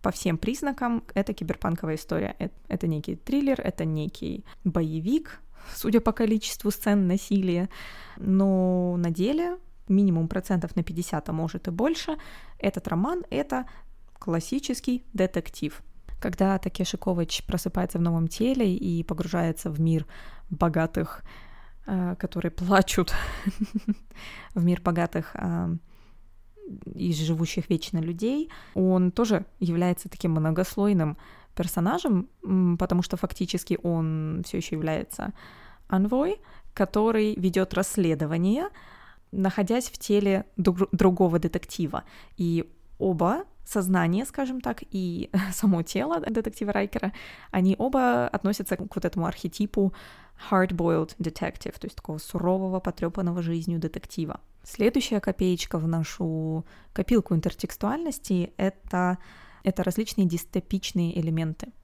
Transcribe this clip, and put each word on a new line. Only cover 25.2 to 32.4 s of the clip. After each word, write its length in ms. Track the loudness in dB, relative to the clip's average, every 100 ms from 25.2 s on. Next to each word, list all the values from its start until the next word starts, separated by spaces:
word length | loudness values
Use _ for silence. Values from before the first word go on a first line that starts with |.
| -4 -4
э, 400 | -2 -2 -2 -2 -6 -20 -20 -20 -20 -20 -20 -20 -16 -14 -12 -4
и 180 | -2
живущих 560 | 0 0 0 0 -2 0
вечно 300 | -2 0 -2
людей, 500 | -2 -2 0 0 -4 -8 -8
он 380 | 2 4 6 4
тоже 340 | 4 4 2 0 -2
является 500 | 0 2 2 0 -4
таким 220 | -4 0
многослойным 840 | 2 2 2 0 2 4 4 2 -2 -14 -20 -14 -4
персонажем, 720 | -2 0 0 2 2 2 0 _